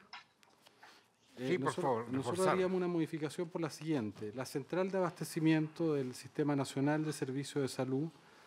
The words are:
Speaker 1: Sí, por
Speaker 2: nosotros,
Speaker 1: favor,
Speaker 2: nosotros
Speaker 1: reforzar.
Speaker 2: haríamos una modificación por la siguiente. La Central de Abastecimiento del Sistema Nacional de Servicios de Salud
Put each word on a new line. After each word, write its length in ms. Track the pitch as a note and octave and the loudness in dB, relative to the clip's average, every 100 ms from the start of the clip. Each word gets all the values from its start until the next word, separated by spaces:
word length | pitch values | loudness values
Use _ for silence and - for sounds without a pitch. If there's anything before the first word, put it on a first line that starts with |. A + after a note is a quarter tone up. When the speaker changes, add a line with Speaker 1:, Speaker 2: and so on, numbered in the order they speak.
| - - - _ - _ - - - - _ _ _ A#2+ B2+ | -20 -20 -20 _ -20 _ -20 -20 -20 -20 _ _ _ -6 -2
Speaker 1:
Sí, 100 | F3+ | 0
por 100 | D3+ | 0
Speaker 2:
nosotros, 160 | D#3 | 0
Speaker 1:
favor, 160 | C#3+ A2+ A#2+ | 0 0 0
Speaker 2:
nosotros 160 | C3 B2 | -2 0
Speaker 1:
reforzar. 280 | F3 F#3 | 2 4
Speaker 2:
haríamos 240 | F#3 F#3 F#3 | 4 2 2
una 100 | F3 | 0
modificación 600 | E3+ D3+ D#3+ D3+ - E3+ | 0 -2 -2 -6 -4 -6
por 120 | F3 | -4
la 80 | D#3 | -4
siguiente. 600 | - D#3 D3 G#2+ G2 G#2+ B2 | -4 -2 0 0 -6 -8 -6
La 100 | B2 | -6
Central 460 | D3 C3 E3+ F#3+ | -6 -4 -2 0
de 60 | F#3+ | 2
Abastecimiento 920 | F3 - D#3+ E3+ D#3+ D#3 D#3 - E3 C#3+ | 0 -2 -6 2 6 6 4 0 0 2
del 180 | B2+ | -2
Sistema 420 | - - - D3 C#3+ | -6 -8 0 2 2
Nacional 480 | C3 C#3 C#3 D#3 | 0 2 2 2
de 100 | D#3 | 0
Servicios 500 | D3 C3+ C3+ C#3 D3 | -2 -2 -4 -2 0
de 40 | C3 | 0
Salud 400 | - C3 C3+ E3 - - - | 0 0 0 -2 -6 -20 -20